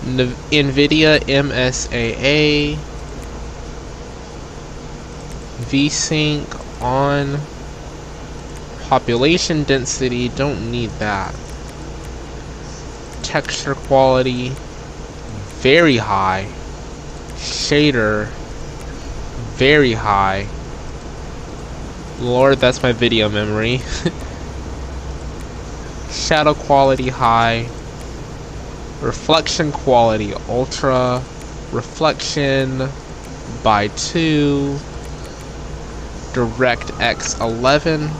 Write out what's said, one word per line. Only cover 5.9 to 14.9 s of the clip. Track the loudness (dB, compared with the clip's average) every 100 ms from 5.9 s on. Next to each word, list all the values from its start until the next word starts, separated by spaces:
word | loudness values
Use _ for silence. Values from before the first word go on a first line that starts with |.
| 2 0 2 2 0 -4 -10 -10 -4
on. | 0 2 4 2 0 -2 -6 -10 -12 -12 -12 -12 -14 -14 -12 -12 -12 -12 -12 -12 2
Population | 2 4 4 6 4 2 0
density, | 4 2 2 -2 0 0 -2
don't | 0 -2 -2 -4
need | -2 -4
that. | -4 -2 -2 -4 -8 -10 -12 -12 -12 -12 -10 -10 -12 -10 -12 -10 -12 -12 -12 -12 -12 -12 -10
Texture | -2 -2 -2 -4 -4
quality, | -4 4 6 6 6 4 0 -4 -6 -10 -12 -12